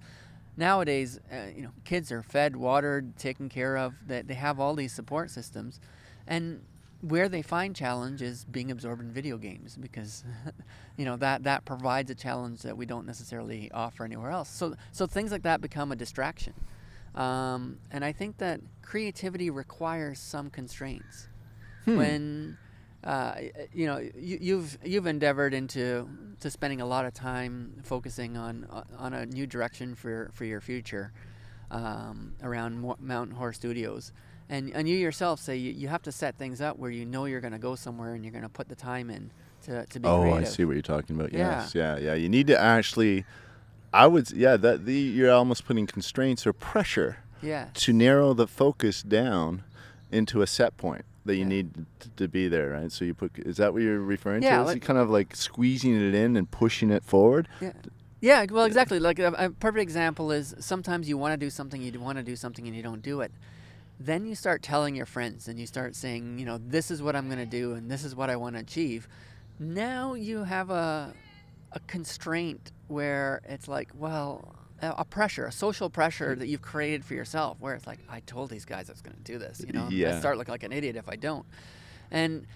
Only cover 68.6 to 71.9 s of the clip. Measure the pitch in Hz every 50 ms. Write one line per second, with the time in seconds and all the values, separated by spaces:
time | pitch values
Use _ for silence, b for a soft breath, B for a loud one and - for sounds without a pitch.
68.6 | 113 - - 160 165 135 113 113 113 - b b b b b b b b - -
69.6 | 151 160 170 196 226 247 254 254 254 269 254 233 208 214 220 214 202 180 185 185
70.6 | 190 185 185 170 165 160 156 156 143 135 - - - - - - - - - -
71.6 | - - - - - -